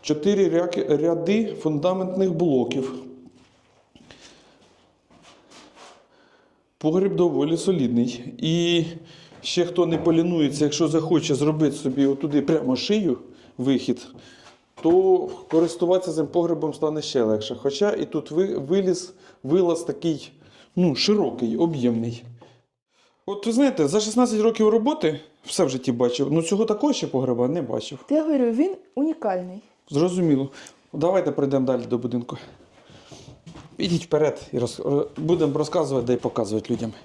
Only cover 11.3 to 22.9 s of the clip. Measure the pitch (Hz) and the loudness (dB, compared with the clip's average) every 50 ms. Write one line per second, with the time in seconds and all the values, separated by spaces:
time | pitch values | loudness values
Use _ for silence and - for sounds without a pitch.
11.3 | 143 123 143 156 156 151 156 143 - - - 135 127 139 139 139 139 139 - 151 | 0 2 2 0 2 2 0 0 0 -2 -4 -4 0 2 2 2 2 0 -2 0
12.3 | 143 147 127 - 165 156 139 127 131 123 - - 208 214 202 165 123 - - - | 0 0 2 2 0 0 2 0 -2 -2 0 0 0 0 2 0 -2 -2 -6 -20
13.3 | - - - - _ - 123 135 135 123 - - 123 - - - - - - - | -20 -20 -20 -20 _ -4 0 0 0 0 0 -2 -4 -4 -6 -20 -20 -20 -20 -20
14.3 | - - - - - _ _ _ _ - - 160 175 185 190 190 185 175 156 123 | -20 -20 -20 -20 -20 _ _ _ _ -2 2 4 4 6 6 6 4 4 2 -4
15.3 | - - - - 156 165 170 165 - - 180 170 185 185 185 180 156 160 151 139 | -10 -12 -10 0 2 2 2 2 0 -2 0 2 2 2 0 -2 -4 -4 -4 0
16.3 | - 175 170 165 165 147 151 156 143 - 160 151 151 151 143 - - 135 117 110 | 0 0 0 0 0 -2 -2 -6 -4 -2 -2 -2 -2 -4 -6 -2 0 0 2 2
17.3 | 110 107 107 - 123 123 - 139 139 - 202 208 - - 113 107 - 156 - - | 0 0 -2 -6 -10 -4 -4 -4 0 0 0 0 0 -2 -6 -4 -4 -6 -6 -2
18.3 | 151 165 190 196 - - 139 139 175 196 190 185 180 180 - - - _ - - | -2 0 0 0 -2 -6 -2 0 0 2 2 0 -2 -2 -4 -14 -18 _ -20 -20
19.3 | - _ - 131 151 190 180 170 165 165 - - 143 - - 170 156 139 - - | -20 _ -2 0 2 4 4 2 0 -2 -4 -8 -8 -4 -4 -4 -4 -4 -8 -18
20.3 | _ _ _ - _ - - _ _ 180 180 170 135 - - - 214 208 175 127 | _ _ _ -20 _ -20 -20 _ _ 2 2 2 2 0 2 2 2 2 2 0
21.3 | 110 - 120 113 113 127 165 170 156 139 120 123 113 113 117 120 117 - - - | -2 -2 -4 -2 0 0 0 0 0 0 0 0 0 0 -4 -4 -6 -10 -14 -20
22.3 | - - - - _ _ _ _ _ _ _ _ | -20 -20 -20 -20 _ _ _ _ _ _ _ _